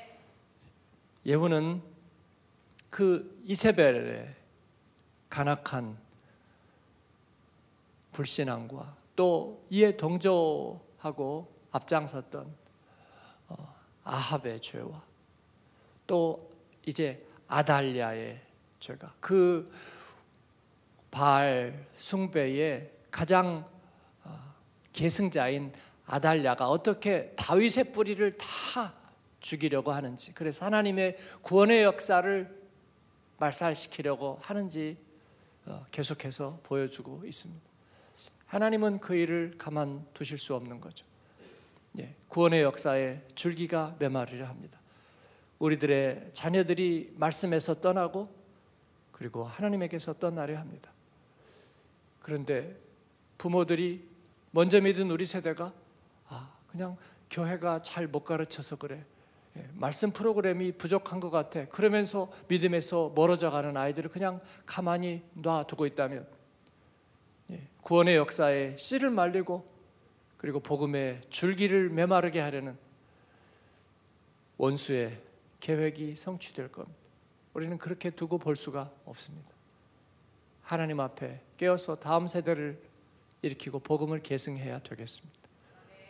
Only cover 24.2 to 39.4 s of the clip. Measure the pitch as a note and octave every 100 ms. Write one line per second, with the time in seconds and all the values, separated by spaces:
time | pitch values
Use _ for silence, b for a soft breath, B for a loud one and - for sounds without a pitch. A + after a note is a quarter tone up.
24.2 | - D#3 C#3+ - _ _ _ - D#3+ D#3+
25.2 | G3 D#3 B2+ C#3 C#3 B B B - C#3
26.2 | D#3+ D#3+ C3+ A#2+ B2+ E3 G#3+ G#3 G#3 F3+
27.2 | - - - F3+ A3+ B3 B3+ G#3+ G#3 G3
28.2 | G#3 G3+ - - - B3+ G#3 - - -
29.2 | _ _ - D#3 D#3 C#3 C#3 C#3+ C3 B2+
30.2 | - - D#3+ D3 F#3+ G#3+ G#3 F#3+ F#3 F#3
31.2 | B B - F#3+ G#3 A3+ G#3 - - F3+
32.2 | F#3+ G3 F3+ - - - _ _ _ _
33.2 | _ - D3+ C3+ E3+ D3+ - - C#3+ C3+
34.2 | C#3 C3+ - G3+ F#3+ D#3+ D#3 E3 - b
35.2 | b b b b - G2+ - - C#3 D3
36.2 | C3+ - C#3 E3 - C#3 C3+ - B2+ C#3+
37.2 | G3+ - E3+ E3 - _ b b b b
38.2 | b b - G3+ A3 A3 G#3+ G3 - F3+
39.2 | E3 E3+